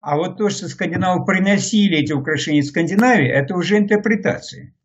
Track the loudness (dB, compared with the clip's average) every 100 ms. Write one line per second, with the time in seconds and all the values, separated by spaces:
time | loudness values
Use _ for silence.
0 | -2 -2 -2 -2 -2 -2 -10 -6 -4 -2
1 | 0 0 0 0 2 0 2 2 2 2
2 | 0 -2 -2 -4 0 0 0 -2 0 2
3 | 4 4 2 0 0 -4 0 2 2 2
4 | 2 0 -2 -4 -10 -20 -20 _